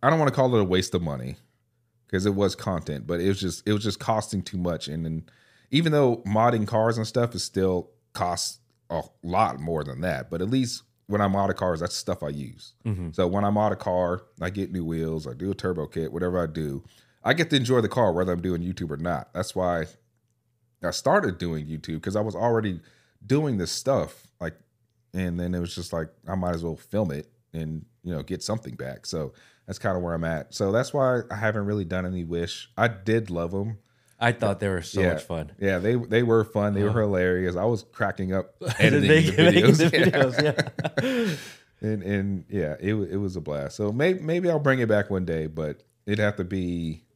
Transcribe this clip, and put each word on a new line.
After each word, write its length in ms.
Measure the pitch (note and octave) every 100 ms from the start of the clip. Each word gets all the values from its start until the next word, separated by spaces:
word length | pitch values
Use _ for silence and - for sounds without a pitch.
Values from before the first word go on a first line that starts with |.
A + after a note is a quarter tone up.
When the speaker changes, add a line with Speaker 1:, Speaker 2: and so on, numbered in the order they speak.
Speaker 1:
I 80 | C3
don't 80 | D#3+
wanna 140 | D3
call 220 | B2 C3
it 60 | A#2+
a 40 |
waste 300 | F#2+ F#2 F2+
of 60 | F2+
money 360 | E2+ C#2 B1 C2+ _ _ _ _ _ _ _
'cause 160 | A#2+ G2+
it 80 |
was 200 | G2 G2
content, 520 | - - F2 D#2+ D2 A#1
but 120 | E2+
it 100 | F#2
was 120 | G2
just, 260 | F#2+ E2+ -
it 60 |
was 100 | G#2
just 160 | G#2+ G2
costing 440 | - A2 - G2
too 160 | F2+ F#2+
much. 280 | F2 D#2+ -
And 160 | D#2
then 200 | E2 D#2+ D#2+ _ _ _ _
even 220 | C#3 E3
though 260 | D3+ C3+ A2+ F#2+
modding 400 | G#2+ A#2 B2 G#2
cars 320 | A2 A2 A#2
and 80 | A2
stuff 280 | B2+ A#2+
is 80 | G#2+
still 480 | - - F#2+ F2+ E2+ _ _
costs 460 | - F2+ F2 - - _ _ _
a 120 | E2 D#2 _
lot 380 | E2+ F2+ G#2+ C2+
more 220 | D2+ E2
than 200 | D2 C2
that, 280 | F2 C#2+ B1
but 100 | E2
at 60 | F#2+
least 320 | C3 B2+ - _ _ _
when 120 | G#2
I 60 | G2+
mod 260 | F#2+ G2 F#2
cars, 240 | F#2+ E2
that's 140 | F2
stuff 280 | - - F2+
I 60 | D2
use. 440 | D2 C2 A#1+ - _
Speaker 2:
Mm-hmm. 260 | A2+ G2 E2+
Speaker 1:
So 140 | D#2 F2+
when 160 | G2
I 60 | G2+
mod 200 | G#2 G#2+
a 40 | F#2+
car, 460 | - F2+ F2+ F2+ - -
I 100 | E2
get 220 | G2+ G2
new 120 | F#2
wheels, 420 | E2 E2 D#2+ D#2+ D2
I 80 |
do 160 | B1+ F#2
a 40 |
turbo 320 | F#2+ F#2 F2 D2
kit, 240 | - D#2+
whatever 300 | E2+ F2+ F2+
I 40 | E2
do, 360 | D#2+ D2+ C2+ - _ _ _
I 100 | -
get 180 | D3+ D#3+
to 60 | C#3
enjoy 240 | A#2+ B2+
the 80 | G#2+
car 240 | B2+ A2
whether 200 | E2+ F#2
I'm 80 | F2
doing 180 | F#2 F2
YouTube 280 | E2+ F#2 E2
or 60 | C#2+
not. 360 | E2+ E2 -
That's 200 | - F#2
why 320 | - F2+ F2 D#2+ - _ _ _ _ _ _ _ _
I 80 | F2
started 460 | - - F#3+ D3+ F2
doing 280 | F2 D#2+ D2
YouTube, 360 | D#2+ - D#2+
'cause 140 | - G#2
I 60 |
was 120 | G#2+
already 460 | F2 A#2 A2+ G#2+ F2 - _ _ _
doing 340 | G2+ C3+ D#3 A2
this 120 | E2+
stuff, 540 | - - C3+ D2 - _ _
like, 140 | E2 D#2+ _ _ _ _ _
and 240 | F2+ F2+ E2+
then 160 | F2
it 60 | F2+
was 140 | E2+
just 180 | - F2
like, 160 | E2+ D#2+ _ -
I 80 |
might 200 | F#2+ F2+
as 80 | E2+
well 120 | E2+ D#2
film 340 | - G2+ G2+
it 200 | D2 - _ _
and, 320 | E2 D#2+ D#2 - _
you 100 | F2
know, 100 | E2
get 200 | C2+ F2+
something 320 | - A2+ -
back. 320 | A#1+ B1+ B1+ -
So 260 | E2+ C#2 - _ _ -
that's 120 | F#2+
kinda 180 | G#2+ F#2
where 140 | F2
I'm 100 | E2+
at. 300 | E2 D#2+ -
So 160 | - G2
that's 200 | G#2+ C3
why 280 | D3 C3 B2 A2
I 60 | G#2+
haven't 300 | A2 G#2+ G2+
really 180 | G#2+
done 200 | F2 F#2 F2+
any 180 | F#2
Wish. 460 | E2+ E2+ E2+ - - -
I 100 | A2+
did 420 | G2+ G2 A2+ G#2+
love 220 | E2+ E2+
'em. 240 | G2 G#2 G#2+ _ _ _ _
Speaker 2:
I 140 | A#2+
thought 280 | A#2+ A2 G2+
they 80 | G2+
were 120 | F#2
so 200 | E2 -
Speaker 1:
Yeah. 100 | F#2
Speaker 2:
much 100 | D#2+
fun. 280 | - E2+ D2+ -
Speaker 1:
Yeah, 200 | G2 F#2
they, 160 | G2 B2
they 260 | A#2 A2
were 200 | A#2+ A2+
fun. 280 | G#2+ G#2+ G#2
They 100 | G2
were 40 | G#2
Speaker 2:
Uh-huh. 100 | A2
Speaker 1:
hilarious. 540 | G#2+ F#2+ F#2 F2+ F#2 F2
I 80 |
was 180 | G#2+ A2+ -
cracking 400 | - G2+ - F#2
up 220 | F#2+ - _
Speaker 2:
<laughs> 180 | - A#2
Speaker 1:
editing 300 | G#2+ C#3+ -
Speaker 2:
Making, 280 | D#3 D#3 G2
Speaker 1:
the 60 |
Speaker 2:
making 220 | E3 -
Speaker 1:
videos. 120 | G#3+ D#3 E3 D3 F#3 F3+ F3+ B2
Speaker 2:
the 80 |
Speaker 1:
<laughs> 0 |
Yeah. 80 | D3+
Speaker 2:
videos, 840 | C#3+ - - D#3 - B3+ B3+ A3+ D3 - - _ _
yeah. 60 | G#2+
Speaker 1:
And, 140 | G#2+
and 420 | F#2 G2+ G2 F#2+ -
yeah, 280 | G2+ D#2 D2+
it, 140 | F#2
it 220 | G#2+ F#2+ G2
was 180 | G2+ F#2
a 40 |
blast. 340 | D2+ D2 C#2 -
So 160 | G#2
may-, 220 | A2+ E3
maybe 340 | F#3 D#3 E3+ F3+
I'll 100 | D#3+
bring 180 | C#3+ C3
it 100 | A#2
back 220 | G#2+ G2
one 140 | F#2+ F2
day, 220 | D#2+ D#2
but 340 | D#2 D#2 C#2+ _ _ -
it'd 120 | G#2
have 160 | G#2 G2+
to 80 |
be 600 | F2 F#2+ F2+ F2 E2 D#2 _